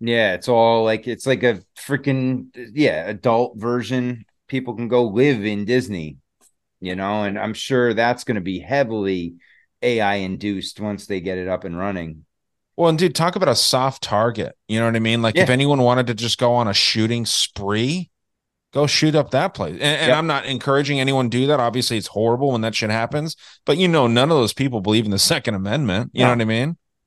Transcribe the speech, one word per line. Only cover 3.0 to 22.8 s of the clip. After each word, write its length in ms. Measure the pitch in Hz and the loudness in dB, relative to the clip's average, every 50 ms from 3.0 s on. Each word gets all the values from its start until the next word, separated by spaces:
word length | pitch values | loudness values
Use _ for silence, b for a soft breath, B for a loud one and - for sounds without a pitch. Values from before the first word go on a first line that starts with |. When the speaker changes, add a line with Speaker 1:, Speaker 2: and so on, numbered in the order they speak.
| 85 98 | -2 -4
Speaker 1:
adult 500 | 110 92 - 123 113 113 123 120 - 110 | -8 -2 0 2 2 4 2 0 -4 -6
version. 680 | 104 120 120 123 110 104 131 127 123 123 123 113 104 - _ _ _ _ | -4 -2 -2 -2 -2 -2 -2 -2 -2 -4 -6 -8 -12 -20 _ _ _ _
People 260 | - 131 127 123 110 | -6 -6 -4 -6 -6
can 140 | 104 120 107 | -8 -4 0
go 160 | 123 123 123 | 2 2 2
live 400 | 110 95 117 139 147 131 110 98 | 2 2 4 4 4 4 2 0
in 200 | 107 104 101 104 | -2 -2 -4 -2
Disney, 520 | 98 123 127 - 101 101 87 78 76 71 - _ _ _ _ _ _ _ _ _ _ _ _ | 0 0 0 0 -2 -6 -6 -6 -8 -12 -14 _ _ _ _ _ _ _ _ _ _ _ _
you 160 | 90 90 90 | -10 -8 -6
know, 260 | 95 98 101 104 107 104 | -4 -4 -2 -2 -2 -2
and 140 | 101 98 104 | -4 -4 -4
I'm 160 | 101 110 107 | -6 -6 -6
sure 400 | - - - 135 123 123 120 110 | -8 -4 -2 0 2 2 2 2
that's 300 | 110 117 120 123 - - | 2 2 2 0 -2 -4
gonna 160 | - 117 101 | -4 -4 -4
be 180 | 85 95 92 90 | -4 -4 -6 -6
heavily 760 | 90 - 135 143 139 110 113 107 98 98 95 90 85 85 85 b b b b b b b _ _ 120 | -6 -2 0 0 0 0 -2 -2 -2 0 -2 -2 -4 -6 -10 b b b b b b b _ _ -2
A 180 | 123 120 110 | 0 0 2
I 140 | 104 101 101 | 0 0 0
induced 640 | 101 95 92 95 - 101 104 101 95 - - - - | -2 -4 -6 -6 -6 -4 -4 -4 -4 -6 -10 -10 -8
once 260 | 107 104 101 95 - | -8 -6 -6 -8 -8
they 140 | - 101 92 | -6 -6 -6
get 160 | 82 92 92 92 | -4 -4 -6 -4
it 80 | 90 92 | -4 -4
up 160 | 92 90 - | -4 -4 -4
and 120 | 92 85 | -8 -6
running. 480 | 85 95 101 98 90 82 80 80 78 - _ _ _ _ _ _ _ _ _ _ | -6 -4 -4 -4 -6 -8 -10 -12 -14 -20 _ _ _ _ _ _ _ _ _ _
Speaker 2:
Well, 120 | - 170 165 | 0 2 2
and 100 | 160 156 | 4 4
dude, 160 | 190 180 - | 2 0 2
talk 220 | - 165 180 180 | 2 0 0 2
about 140 | 202 185 147 | 2 2 2
a 40 | 117 | 2
soft 480 | - - - - 127 127 135 - - - | 2 2 2 2 2 2 0 -2 -4 -6
target. 540 | - 107 104 113 120 104 110 82 - - - _ | -2 0 2 2 2 0 -2 -6 -8 -8 -14 _
You 120 | - 107 113 | -4 -2 0
know 80 | 117 | 0
what 100 | 117 113 | 2 2
I 40 | 113 | 2
mean? 200 | 113 113 113 120 | 2 2 2 2
Like, 160 | 113 113 110 | 2 2 2
if 120 | 123 113 117 | 4 4 4
Speaker 1:
Yeah. 40 | 127 | 4
Speaker 2:
anyone 300 | 131 139 143 143 135 123 | 4 4 2 4 4 4
wanted 240 | 120 123 127 123 | 4 4 2 2
to 80 | 120 117 | 0 -2
just 240 | 107 120 113 - - | -4 -4 -4 -2 0
go 160 | 127 120 120 | 2 2 2
on 120 | 120 117 | 2 2
a 60 | 104 95 | 0 0
shooting 540 | - - - - 113 110 113 120 117 113 | 0 0 0 2 0 0 0 0 -2 -2
spree, 840 | - - - - - - - 101 98 104 107 117 131 165 185 170 - _ _ _ _ _ _ _ _ _ _ _ _ - | -2 -2 -2 -2 -4 -6 -6 -4 -2 -2 0 0 0 -2 -4 -6 -10 _ _ _ _ _ _ _ _ _ _ _ _ -2
go 140 | 139 147 | 0 0
shoot 280 | 143 - - 156 156 151 | 2 2 2 2 4 4
up 160 | 151 139 - - | 2 0 2 0
that 200 | 135 165 196 - | -2 -2 -2 -4
place. 220 | - 95 78 90 | -6 -6 -8 -6
And, 80 | - 139 | -2 -2
and 260 | 147 151 143 160 151 | -2 0 0 2 2
Speaker 1:
Yep. 80 | 127 | 2
Speaker 2:
I'm 100 | 156 165 | 2 0
not 200 | 160 143 139 - | 0 -2 -4 -4
encouraging 520 | 139 131 117 - 143 139 143 147 135 147 135 | -4 -8 -6 -2 0 0 0 0 0 -2 0
anyone 300 | 131 139 139 131 127 117 | 0 0 0 0 0 0
to 100 | 113 123 | 0 0
do 80 | 131 143 | 2 2
that. 120 | 151 135 | 2 2
Obviously, 380 | 120 120 110 127 120 - 120 107 | 0 0 0 -2 -2 -2 -2 -4
it's 80 | 92 | -6
horrible 460 | - - 104 110 113 120 123 139 139 123 | -6 -4 -2 0 0 0 0 0 0 0
when 100 | 113 110 | 0 -2
that 120 | 113 107 | -2 -2
shit 140 | - | -2